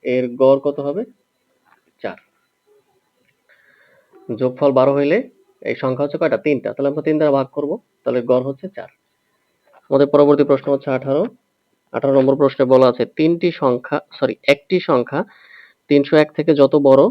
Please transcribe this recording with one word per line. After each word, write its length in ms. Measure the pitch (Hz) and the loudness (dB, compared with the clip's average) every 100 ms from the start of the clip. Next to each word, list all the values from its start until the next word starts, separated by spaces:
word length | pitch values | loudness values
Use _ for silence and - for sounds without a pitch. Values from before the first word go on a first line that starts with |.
| 139 | -4
এর 200 | 127 127 123 | -4 -4 0
গড় 180 | 131 139 147 | 2 2 0
কত 120 | 143 | -6
হবে? 220 | 143 160 247 _ _ _ _ _ _ _ _ _ | -8 -8 -10 _ _ _ _ _ _ _ _ _
চার। 160 | 107 90 _ _ _ _ _ _ _ 381 _ _ _ _ _ _ _ _ _ _ _ - - | -14 -14 _ _ _ _ _ _ _ _ _ _ _ _ _ _ _ _ _ _ _ -20 -14
যোগফল 420 | 113 127 127 147 | -6 -6 0 0
বারো 200 | 131 135 | 2 2
হইলে 240 | 139 143 190 269 _ _ _ | 2 0 -2 -4 _ _ _
এই 140 | - 120 | -10 -6
সংখ্যা 280 | 131 131 | -6 -4
হচ্ছে 160 | 143 160 | -6 -4
কয়টা? 180 | 160 120 151 | -2 -2 -2
তিনটা। 240 | 139 107 | -2 -4
তাহলে 160 | - 139 | -4 -4
আমরা 120 | 147 151 | -4 -4
তিন 80 | 151 | 0
দ্বারা 160 | 151 139 | 0 0
ভাগ 100 | 131 - | -2 -6
করব, 160 | 143 208 _ _ | -8 -8 _ _
তাহলে 160 | - 123 | -6 -4
গড় 240 | 120 127 131 | 0 -2 -2
হচ্ছে 160 | 135 190 - | -10 -14 -16
চার। 140 | - _ _ _ _ _ _ _ _ _ _ | -20 _ _ _ _ _ _ _ _ _ _
আমাদের 180 | 135 143 | 0 2
পরবর্তী 300 | 143 147 143 | 4 4 4
প্রশ্ন 240 | 143 135 135 | 2 0 -2
হচ্ছে 180 | 139 143 131 | -4 -4 -6
আঠারো। 260 | 131 139 220 _ _ _ _ _ _ | -4 -4 -4 _ _ _ _ _ _
আঠারো 200 | 117 135 135 | -6 0 2
নম্বর 180 | 131 139 | 2 2
প্রশ্নে 220 | 139 - 127 | 0 0 2
বলা 220 | 131 131 | 4 4
আছে, 120 | 120 113 | 2 -6
তিনটি 440 | - 156 170 175 160 | -2 -2 0 -4 -2
সংখ্যা, 360 | 139 123 - 147 - - | -2 -2 -4 -10 -10 -6
সরি, 160 | 127 - - | -6 -4 -2
একটি 240 | - _ 185 | -2 _ -6
সংখ্যা 400 | - 135 120 139 208 _ _ - - _ _ | 0 -2 -2 -6 -8 _ _ -20 -20 _ _
তিনশো 240 | 143 139 156 | 0 2 2
এক 60 | 151 - | 0 -2
থেকে 140 | 151 147 | -2 2
যত 120 | 135 151 | 4 4
বড় 280 | 143 135 156 | 4 4 4